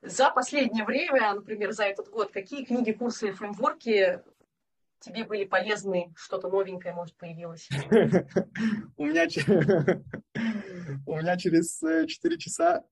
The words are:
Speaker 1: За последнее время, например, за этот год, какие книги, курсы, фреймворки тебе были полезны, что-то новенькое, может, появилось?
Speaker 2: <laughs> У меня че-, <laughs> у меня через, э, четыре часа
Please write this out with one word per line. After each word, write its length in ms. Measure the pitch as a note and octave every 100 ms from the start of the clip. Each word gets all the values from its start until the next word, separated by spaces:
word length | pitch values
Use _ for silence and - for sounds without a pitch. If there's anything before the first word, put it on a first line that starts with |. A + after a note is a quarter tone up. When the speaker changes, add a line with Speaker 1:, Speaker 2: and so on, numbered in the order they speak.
Speaker 1:
За 260 | - - C#4
последнее 560 | - - C#4+ B3 A3+ G#3
время, 480 | B3 F4 C4+ G#3+
например, 380 | G3+ G#3 G#3+ G#3
за 140 | - G3+
этот 240 | G3 -
год, 220 | A3+ G3+
какие 340 | G3+ F#3+ C#4+ B3+
книги, 260 | B3 A3+
курсы, 400 | G#3+ A#3+ A3 G#3
фреймворки 880 | F#3 G#3 G3+ C#4 D#4 A#3+ G#3 F#3+ F3+ - _ _ _ _ _ _ _
тебе 240 | - F#3 G#3+
были 180 | G#3 G3
полезны, 680 | F#3+ F#3+ G#3 G3 F3+ F3 -
что-то 340 | - F#3+ F3+
новенькое, 440 | F#3+ F#3+ F3+ F3+
может, 220 | E3+ E3+ _
появилось? 520 | E3+ E3 E3+ E3 -
Speaker 2:
<laughs> 1300 | C#3 C#3 A3 D#3 F3+ - F#3+ - - A3 G#3+ - -
У 80 | D4
меня 220 | D#4+ E4
че-, 160 | -
<laughs> 600 | C#3+ F#3+ D3 F#3 D#3 F3 - - - - A3+ G#3 G3 F3+ E3+ C#3 C#3
у 100 | D#3
меня 200 | E3 F3+
через, 440 | F3+ D#3+ F3 -
э, 220 | - D#3+ D#4
четыре 300 | - E4+ E4+
часа 460 | - - E5+ E5 -